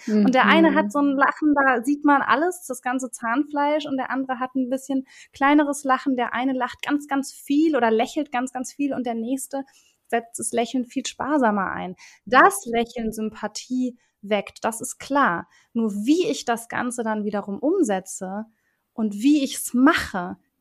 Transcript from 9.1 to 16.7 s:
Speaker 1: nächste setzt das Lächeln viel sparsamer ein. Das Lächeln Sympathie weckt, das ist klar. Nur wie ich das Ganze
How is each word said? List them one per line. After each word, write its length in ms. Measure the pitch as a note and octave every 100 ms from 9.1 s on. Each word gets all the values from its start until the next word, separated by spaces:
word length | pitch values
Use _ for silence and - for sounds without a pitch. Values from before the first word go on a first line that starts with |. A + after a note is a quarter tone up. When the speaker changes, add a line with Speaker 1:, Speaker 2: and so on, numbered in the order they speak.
Speaker 1:
nächste 500 | A#3 A3+ C4 - C4+ C#4 _ _ _ _
setzt 320 | A#3 A3+ -
das 120 | A3+
Lächeln 340 | A#3 A#3+ C4 B3
viel 200 | C4+ -
sparsamer 680 | - C4 D4+ A#3 G#3 F#3
ein. 240 | - F3+ F3+ - - -
Das 400 | B3+ F4+ - A#3+
Lächeln 460 | A3+ A#3 A#3+ A3
Sympathie 840 | A3 A3 - G#3 - - B3+ B3+ B3 _ _
weckt, 420 | G3+ G#3 G3 -
das 180 | G#3+ A3
ist 160 | - -
klar. 500 | - C#4 A#3+ E3+ - _ _
Nur 180 | A#3 A3+
wie 360 | G3+ A3 E4+ -
ich 180 | C#4 -
das 220 | A3+
Ganze 360 | -